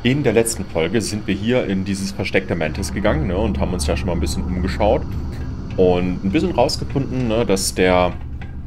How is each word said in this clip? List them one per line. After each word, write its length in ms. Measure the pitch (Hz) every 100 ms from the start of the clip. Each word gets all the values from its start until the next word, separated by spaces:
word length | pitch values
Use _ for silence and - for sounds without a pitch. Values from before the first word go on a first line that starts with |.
In 180 | 117 139
der 120 | 131
letzten 320 | 107 117 - 92
Folge 340 | 85 82 110
sind 280 | 90 104 101
wir 60 |
hier 320 | 95 107 123 -
in 200 | 95 95
dieses 260 | 95 95
Versteck 360 | - 95 - -
der 100 | 92
Mantis 360 | 78 78 -
gegangen, 340 | - 104 139 127
ne, 100 | 90
und 200 | 110 95
haben 160 | 90
uns 140 | 90 -
ja 80 | 87
schon 120 | 95
mal 60 |
ein 60 | 85
bisschen 240 | 80 -
umgeschaut. 600 | - 92 92 - 107 127 - - - - - - - -
Und 480 | 92 90 90 92 95
ein 40 |
bisschen 220 | 143 185
rausgefunden, 800 | 143 123 - - 139 127 127 123
ne, 160 | 110 120
dass 280 | 95 -
der 380 | - 92 90 90 - - - - -